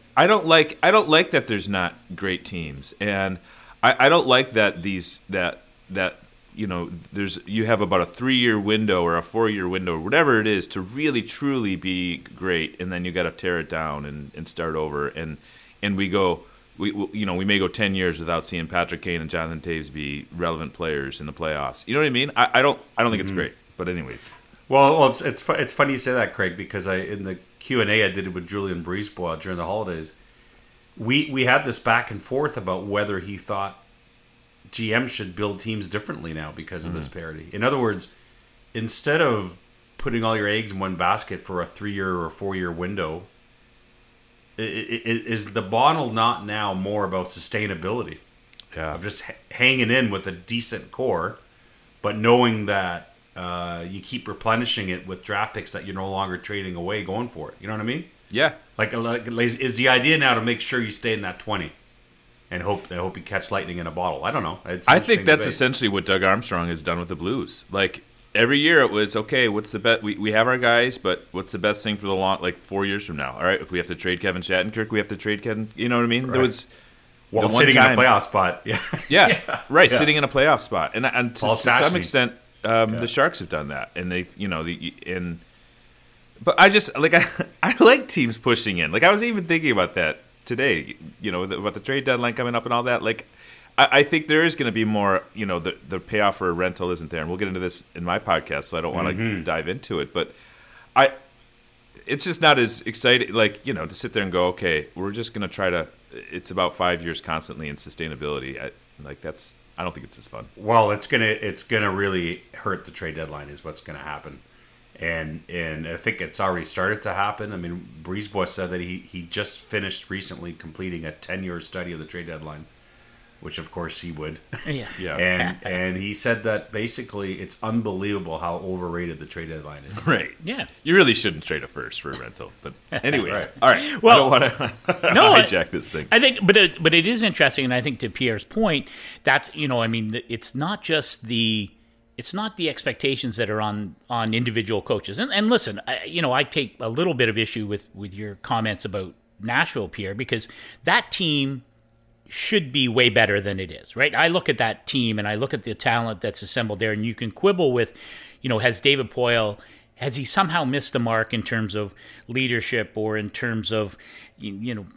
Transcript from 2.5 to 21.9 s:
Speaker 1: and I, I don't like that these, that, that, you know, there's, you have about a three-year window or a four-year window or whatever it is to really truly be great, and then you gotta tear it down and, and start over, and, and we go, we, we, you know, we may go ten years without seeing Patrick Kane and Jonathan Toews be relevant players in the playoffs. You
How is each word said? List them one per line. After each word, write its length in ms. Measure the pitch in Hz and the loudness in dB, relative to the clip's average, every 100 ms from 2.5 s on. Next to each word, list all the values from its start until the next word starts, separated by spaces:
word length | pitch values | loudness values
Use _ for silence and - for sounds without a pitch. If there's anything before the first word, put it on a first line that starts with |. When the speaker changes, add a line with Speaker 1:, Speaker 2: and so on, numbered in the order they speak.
| 90 78 69 - - | -8 -8 -10 -14 -6
Speaker 1:
and 380 | 101 98 98 92 - - - - | -2 0 -2 -4 -12 -20 -20 2
I, 140 | 120 - | 4 8
I 100 | 135 | 6
don't 180 | 170 131 | 6 6
like 240 | 127 131 | 4 4
that 320 | 110 101 85 | 4 2 2
these, 380 | 101 92 85 - - | -4 -4 -6 -10 -6
that, 320 | 95 87 - - _ - | -2 -2 -4 -16 _ -10
that, 280 | 95 92 - - _ _ | -2 -2 -4 -20 _ _
you 120 | - 104 | -8 -6
know, 220 | 90 85 85 - | -4 -6 -10 -12
there's, 280 | 101 98 85 - | -6 -6 -6 -6
you 180 | 107 110 | -2 2
have 140 | 110 | 2
about 220 | 98 92 | 4 2
a 40 | 85 | 2
three-year 540 | - 127 127 120 107 | -2 0 2 4 2
window 420 | 101 107 107 90 | 2 2 4 4
or 140 | 85 85 | 4 2
a 60 | |
four-year 440 | - 110 113 104 90 | 0 0 0 0 -2
window 260 | 92 90 82 | -2 -2 -4
or 40 | |
whatever 380 | 85 147 151 113 | 0 2 4 4
it 60 | 107 | 4
is 200 | 101 82 | 0 -2
to 120 | 98 | -8
really 400 | 92 127 151 127 | -8 -4 -2 -2
truly 520 | - - 143 135 104 90 | -4 -6 -2 -2 -2 -2
be 420 | 95 92 90 85 | -4 -4 -4 -6
great, 600 | - - 90 85 80 - | -10 -8 -2 0 -2 -6
and 120 | 90 | -8
then 120 | 90 | -6
you 60 | 90 | -4
gotta 220 | 87 85 | -2 -4
tear 260 | - 90 87 | -2 -4 -2
it 100 | 78 | -4
down 340 | 80 78 73 | -6 -4 -6
and, 260 | 71 73 69 76 | -8 -12 -14 -14
and 100 | 82 | -12
start 300 | - 82 78 | -6 -4 -4
over, 320 | 78 73 71 | -4 -4 -6
and, 300 | - 80 76 - - - - | -6 -10 -12 -16 -20 -20 -8
and 140 | 101 98 | -4 -2
we 120 | 98 | 0
go, 340 | 98 95 82 - - _ - | 2 2 0 -6 -20 _ -6
we, 140 | 104 | -4
we, 260 | 101 98 107 | -4 -6 -4
you 80 | 101 | -4
know, 80 | |
we 100 | 90 95 | -2 2
may 120 | 101 | 2
go 80 | 90 | 2
ten 260 | - 101 95 | 0 0 0
years 240 | 92 78 | 0 -2
without 240 | 82 82 | -2 -2
seeing 220 | - 87 80 | -2 -6 -2
Patrick 340 | 90 85 82 | -2 -2 -4
Kane 180 | 95 85 | -4 -6
and 60 | 78 | -4
Jonathan 300 | 85 80 82 | -6 -6 -8
Toews 320 | 87 82 71 | -6 -6 -8
be 340 | 76 71 71 - 82 | -10 -8 -8 -10 -6
relevant 360 | 85 80 78 | -4 -4 -8
players 480 | - 80 73 67 - | -6 -4 -4 -4 -8
in 60 | 76 | -12
the 60 | |
playoffs. 560 | 69 80 73 67 - | -6 -4 -4 -4 -8
You 60 | - | -4